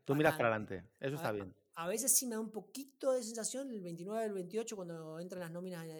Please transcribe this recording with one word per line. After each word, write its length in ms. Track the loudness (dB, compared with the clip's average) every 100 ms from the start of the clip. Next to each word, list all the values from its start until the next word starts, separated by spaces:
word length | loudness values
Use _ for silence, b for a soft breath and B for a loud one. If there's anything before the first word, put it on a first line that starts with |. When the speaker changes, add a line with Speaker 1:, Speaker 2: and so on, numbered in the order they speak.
Speaker 1:
tú 120 | 2 6
miras 200 | 6 8
para 140 | 6
Speaker 2:
Adelante. 260 | 4 0 -6
Speaker 1:
adelante. 200 | -8 -6
Eso 160 | -4 -2
Speaker 2:
A 0 |
Speaker 1:
está 160 | 0
Speaker 2:
ver, 120 | -2
Speaker 1:
bien. 120 | -4 -10 _ -6
Speaker 2:
a, 100 | -2
a 20 |
veces 280 | 0 4 4
sí 120 | 4
me 80 | -2
da 40 |
un 120 | -2
poquito 600 | -6 -10 -12 -12 -2 2
de 120 | 2
sensación 480 | 0 -4 -4 -4 -4
el 100 | -6
veintinueve 420 | -6 -6 -4 -2
o 40 | -2
el 60 |
veintiocho 420 | -2 -4 -4 -4 -6
cuando 440 | -6 -8 -8 -8
entran 200 | -8 -6
las 120 | -6
nóminas 360 | -6 -6 -6 -8 -10